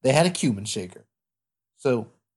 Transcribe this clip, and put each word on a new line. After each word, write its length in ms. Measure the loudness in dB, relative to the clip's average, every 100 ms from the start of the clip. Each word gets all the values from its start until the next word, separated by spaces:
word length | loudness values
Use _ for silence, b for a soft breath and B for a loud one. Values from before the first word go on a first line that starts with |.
They 100 | 2
had 120 | 4
a 60 | 2
cumin 340 | 2 -2 -2
shaker. 400 | -6 -8 -10 -14 _ _ _ _ _ _ _ _
So, 320 | -2 -2 -4 _ _